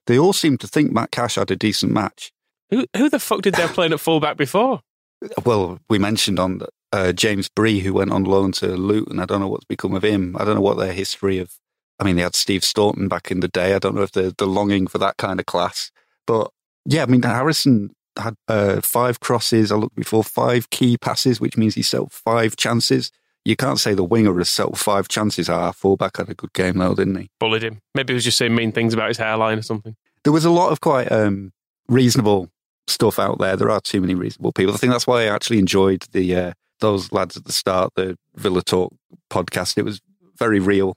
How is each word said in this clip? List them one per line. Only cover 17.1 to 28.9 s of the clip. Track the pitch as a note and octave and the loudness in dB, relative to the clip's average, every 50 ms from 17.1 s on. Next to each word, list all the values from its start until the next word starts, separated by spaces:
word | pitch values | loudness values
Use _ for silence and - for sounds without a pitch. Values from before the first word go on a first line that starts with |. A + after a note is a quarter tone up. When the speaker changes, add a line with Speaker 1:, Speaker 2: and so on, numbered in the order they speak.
| B2+ B2 | 4 4
Speaker 1:
Harrison | A#2+ A#2+ A2 A#2+ C3+ D#3+ D3+ - - D3 B2+ G#2+ G2+ - - _ _ _ _ | 2 2 0 0 0 0 0 2 4 4 4 4 2 -2 -10 _ _ _ _
had, | - G#2 - - - _ - | -8 -8 -8 -8 -8 _ -2
uh, | A2+ G#2+ G2+ G2+ G2 G2+ | 0 2 2 2 2 0
five | - - - A#2+ B2 B2 A#2+ - | -2 -2 0 0 0 0 -2 -2
crosses. | - - B2 A#2 - - - A2 A2 G2+ | -2 -2 0 0 0 2 2 4 4 2
I | G2+ | 2
looked | G#2+ G#2+ - - | 0 -2 -4 -6
before, | - - - - A2 G#2+ | -8 -6 -2 0 0 0
five | - - - B2 B2 B2 B2 A#2 - | 0 -2 -2 0 0 0 0 -2 -4
key | - - C3 B2 A#2+ | -2 0 2 2 2
passes, | A#2 - A#2+ A2+ - - C3+ A#2+ A2+ | 2 0 -4 -4 0 0 0 0 0
which | A#2 A#2+ - | -2 -2 0
means | - A2 A2 - | 0 0 0 0
he | - | -2
set | A2 - - B2+ | -2 -2 -2 -2
up | - - | -4 -4
five | - - - A2 A2+ A#2 A2+ A2 - | -8 -6 -2 0 2 2 2 0 0
chances. | - - A2+ A#2 A#2 A#2 - C3+ B2+ A#2+ - - _ _ _ _ _ - | -2 -2 0 0 0 2 2 0 0 0 -4 -12 _ _ _ _ _ -2
You | - - | -2 0
can't | - C3+ C3 C#3 - | 0 0 -2 0 0
say | - A#2 G#2 | 0 0 0
the | F#2+ F#2 | 0 0
winger | E2+ A2 A2+ A2 G#2 F2+ F2+ | 2 4 4 4 4 4 2
has | F2+ - | 0 0
set | - - G#2 | -2 -2 -2
up | - - | -2 -4
five | - - - G#2 G2 F#2+ - | -2 -2 0 0 0 0 -2
chances. | - A2+ G#2+ G#2 - - E2+ F2 | -2 -2 -2 -2 -2 -2 -2 -2
Our | E2+ F2 F2 F2 | -2 0 -2 -2
fullback | F#2+ - - F#2+ G2 F#2+ G2 F#2+ - | -4 0 0 2 2 2 0 -2 -4
had | - F2+ D#2+ | -6 -8 -8
a | - | -10
good | - - - | -12 -12 -8
game, | - - F#2 F#2 F2+ F#2+ | -4 -2 0 0 0 0
though, | F#2 F#2 G2 | 0 0 0
didn't | F#2+ F#2+ G2 F#2+ | 0 -2 -2 -4
he? | F#2+ G2 G2 _ - | -6 -8 -12 _ -4
Speaker 2:
Bullied | A#2 A2 A2 A2 | -2 -2 0 -2
him. | A2+ A2+ A2 G#2+ _ _ - | -2 -6 -8 -12 _ _ -4
Maybe | C#3 C3+ B2 | -4 -2 0
he | B2+ | -2
was | B2 A2+ | 0 0
just | A#2+ A2+ - | 0 0 2
saying | B2+ A#2 A#2 | 2 2 2
mean | A#2 A2+ A2 | 2 0 0
things | G#2 A#2+ A2+ A2+ | 0 0 0 0